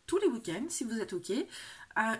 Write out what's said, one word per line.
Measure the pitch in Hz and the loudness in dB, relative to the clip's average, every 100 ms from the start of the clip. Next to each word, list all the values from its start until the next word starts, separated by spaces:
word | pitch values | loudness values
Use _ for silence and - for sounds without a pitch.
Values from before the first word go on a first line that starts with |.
| - | 0
tous | 381 | 4
les | 403 | 4
week-ends, | 226 175 170 320 | 2 -2 -2 -2
si | - | -2
vous | 233 226 | -2 -2
êtes | 190 | -2
OK. | 175 180 233 381 - - - - 220 | -2 0 0 0 -6 -14 -16 -4 0
Euh, | 220 | 2